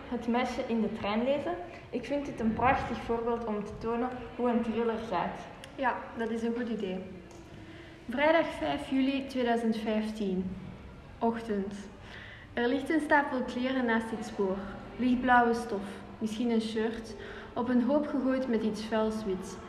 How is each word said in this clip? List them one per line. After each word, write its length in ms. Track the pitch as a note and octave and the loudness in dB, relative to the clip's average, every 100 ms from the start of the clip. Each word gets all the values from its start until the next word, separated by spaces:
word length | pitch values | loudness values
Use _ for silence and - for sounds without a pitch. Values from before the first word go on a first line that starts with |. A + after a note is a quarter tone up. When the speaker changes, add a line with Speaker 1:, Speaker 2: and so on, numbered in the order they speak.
| - | -6
Speaker 1:
Het 200 | A#3+ A#3+ | -4 0
meisje 340 | A#3+ - - A#3 | 2 0 -2 0
in 140 | A3+ | 0
de 120 | G3+ | 0
trein 320 | - G3 A3 | 0 -2 0
lezen? 300 | B3+ D4 E4 F4 - - - | 2 2 0 -4 -6 -14 -8
Ik 140 | A#3+ | -6
vind 220 | - C#4+ C#4 | -2 -2 -2
dit 140 | B3 | -2
een 120 | A3 | 0
prachtig 440 | A3+ B3 C4 - A#3 | 4 4 4 2 -4
voorbeeld 480 | - A#3 A#3 A#3 | -2 0 0 0
om 200 | A3 G#3 | 0 -2
te 140 | G3 - | -4 -4
tonen 300 | A3+ A#3 B3 - - - | -2 0 0 -4 -8 0
hoe 120 | B3 | 2
een 140 | A3+ | 2
thriller 360 | A3 A3 A3+ A3 - | 2 2 2 0 0
gaat. 300 | F3 - - - - - - | 0 0 -4 -10 -14 -12 -2
Speaker 2:
Ja, 180 | B3 - - A3+ | 0 0 -4 -4
dat 140 | A3 | -2
is 120 | A3+ | 0
een 120 | A#3 B3 | 0 0
goed 120 | A#3 | -2
idee. 300 | G#3 F#3 F#3 - - - - - - - - - - - | -2 -2 -4 -6 -12 -16 -18 -16 -16 -16 -16 -16 -14 -6
Vrijdag 380 | C4 D4+ E4 D4+ | 4 6 6 4
vijf 440 | - D4+ C#4+ - | 0 -2 -2 0
juli 360 | C4+ C4 C4+ C4 | 2 4 2 -2
tweeduizend 500 | B3+ A#3 A#3 A3+ G#3+ | 0 2 4 2 0
vijftien. 800 | A3+ G#3+ G#3+ - G3 F#3 F#3 - - - - - - - | 0 0 0 -2 -2 0 -2 -6 -10 -12 -14 -16 -16 -2
Ochtend. 560 | A#3 A3+ G#3+ G3+ F#3+ - - - - - - - - | 0 0 -2 -2 -2 -6 -12 -14 -16 -16 -16 -16 -8
Er 160 | A#3+ A#3+ | 0 2
ligt 220 | C#4 - | 2 2
een 100 | D#4 | 2
stapel 420 | D4+ D4+ C#4+ B3+ | 6 6 6 0
kleren 420 | - B3 B3+ C4 | -2 0 0 2
naast 260 | A#3+ A3+ - | 4 2 2
het 160 | - - | -4 -4
spoor. 300 | - F#3+ G3 - - - - | 0 0 0 -4 -10 -10 0
Lichtblauwe 580 | B3 B3 B3+ A#3+ A#3 | 2 4 8 8 8
stof, 320 | A3+ - G3+ - - - - | 4 0 -4 -4 -10 -12 -6
misschien 320 | A3 - A#3+ | -4 0 2
een 100 | A3+ | 2
shirt, 540 | - A3 A3+ - - - - - - | 0 0 -2 -2 -8 -10 -12 -12 -8
op 160 | B3 A#3+ | -4 2
een 140 | B3 | 4
hoop 240 | A3+ D4+ D4 | 4 4 2
gegooid 420 | C4+ C4 C4 B3+ | 0 2 2 2
met 140 | A3 | 2
iets 220 | G#3+ - | 2 -2
vuils 400 | - A3 A3 G#3+ | 0 2 2 0
wits. 300 | G3 F3+ - - | -2 -2 -4 -10